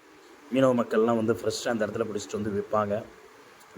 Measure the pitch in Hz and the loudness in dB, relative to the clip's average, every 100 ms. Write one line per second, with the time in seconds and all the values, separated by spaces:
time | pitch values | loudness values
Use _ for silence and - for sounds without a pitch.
0 | - - - - - 127 131 123 113 113 | -20 -20 -20 -20 -4 2 4 4 2 2
1 | 113 117 110 110 - 107 135 117 104 110 | 4 4 2 0 -2 -4 -2 -2 -2 -2
2 | 107 104 - 104 104 101 101 107 104 104 | -4 -6 -6 -6 -4 -4 -2 -2 0 -2
3 | - - - - - - - | -6 -16 -20 -20 -20 -20 -18